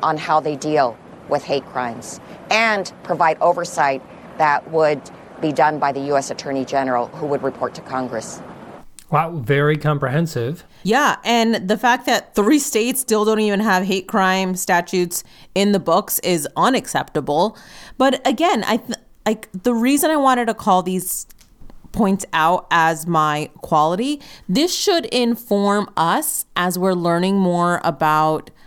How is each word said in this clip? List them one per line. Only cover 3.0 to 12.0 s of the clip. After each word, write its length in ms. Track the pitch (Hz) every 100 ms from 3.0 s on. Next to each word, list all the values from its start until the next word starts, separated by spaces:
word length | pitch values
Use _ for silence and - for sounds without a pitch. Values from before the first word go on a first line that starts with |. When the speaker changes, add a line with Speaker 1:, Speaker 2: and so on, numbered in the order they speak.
Speaker 1:
provide 340 | - 156 165 160
oversight 640 | 170 175 175 170 143 135 - - - -
that 300 | 151 143 -
would 280 | 160 151 147 - - - -
be 120 | 156
done 260 | 135 151 151
by 140 | 143
the 80 | 139
U 160 | 143 143
S 140 | 139
Attorney 340 | - 151 135
General, 420 | 127 139 131 123 120
who 200 | 156 147
would 160 | 143
report 320 | 135 - 123 -
to 40 |
Congress. 640 | - 131 127 117 - - - - - - - - -
Speaker 2:
Wow, 220 | 151 165
very 460 | 170 117 143 147 156
comprehensive. 880 | 151 147 131 143 165 120 117 175 - -
Speaker 3:
Yeah, 340 | 180 247 277 -
and 440 | - 233 226 214 180
the 100 | 220
fact 280 | 240 254